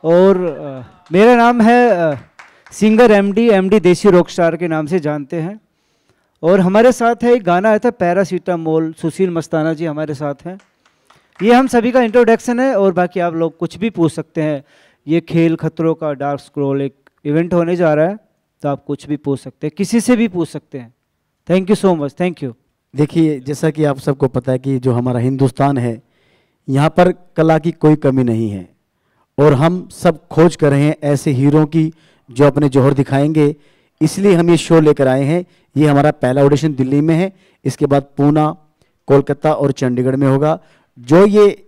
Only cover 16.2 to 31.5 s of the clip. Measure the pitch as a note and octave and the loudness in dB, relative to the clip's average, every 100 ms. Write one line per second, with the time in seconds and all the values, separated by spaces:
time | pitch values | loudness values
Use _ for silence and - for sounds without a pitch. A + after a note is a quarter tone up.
16.2 | C#3+ C#3+ - - C#3 C#3 C#3 _ _ _ | -6 -8 -10 -8 -4 -4 -6 _ _ _
17.2 | D3 D3+ E3+ F3 E3+ F3 E3+ D3+ E3 G#3+ | -4 -4 -2 -2 -2 0 0 2 0 -4
18.2 | _ _ _ _ D3 C#3 - C#3+ C#3+ D3 | _ _ _ _ -8 -8 -8 -12 -8 -8
19.2 | - C3+ - _ D3+ - G3 A#3 A3 A#3+ | -6 -6 -8 _ -12 -8 -4 -2 0 0
20.2 | A3+ F3+ D#3 D3+ _ C#3 B2 _ _ _ | 0 -4 -8 -10 _ -20 -20 _ _ _
21.2 | _ _ - F3+ F#3 G#3 F#3+ E3+ C#3+ _ | _ _ -4 -2 0 0 0 0 -4 _
22.2 | F3+ D#3+ C3+ A2 _ _ _ C3 D3 E3 | -6 -6 -12 -14 _ _ _ -4 -4 0
23.2 | D#3+ C#3+ B2+ C#3+ D#3+ D3+ D3 C3+ D#3 C#3 | -2 -2 -8 -4 -4 -2 -2 -2 -6 -2
24.2 | C3+ C3 B2+ B2+ C3+ C3 C3 A#2+ B2 A#2+ | -2 -4 -4 -4 -4 -4 -2 -2 -2 -2
25.2 | B2 C3 C3+ - C#3 C#3 A#2+ A2+ _ _ | -4 0 -2 0 -2 0 -4 -8 _ _
26.2 | _ _ _ _ - C3+ D#3 - F3+ - | _ _ _ _ -6 0 0 2 2 0
27.2 | _ - D#3+ D#3+ E3 - D3+ D#3 C#3 C3 | _ -2 0 0 -2 0 2 2 0 0
28.2 | B2 A2 A2 G2+ F2+ _ _ _ _ _ | -2 -2 -4 -8 -14 _ _ _ _ _
29.2 | _ - D3 C3+ D#3+ F3+ - - - - | _ 0 2 2 0 -2 -10 -2 -2 -2
30.2 | _ - E3+ - D3 C#3 D3 D#3 D3 C#3+ | _ 2 2 2 0 2 0 -2 -4 -2
31.2 | - B2+ C#3 | -2 0 2